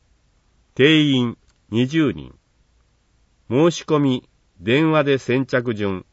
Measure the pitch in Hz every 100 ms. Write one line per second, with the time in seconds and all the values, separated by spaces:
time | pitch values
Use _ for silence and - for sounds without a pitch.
0 | _ _ _ _ _ _ _ - 139 156
1 | 147 131 120 - _ _ _ 110 131 160
2 | 143 76 65 - _ _ _ _ _ _
3 | _ _ _ _ - 120 170 156 - 151
4 | 139 127 - _ _ _ 90 135 160 156
5 | 143 135 - 127 131 131 123 104 101 92
6 | -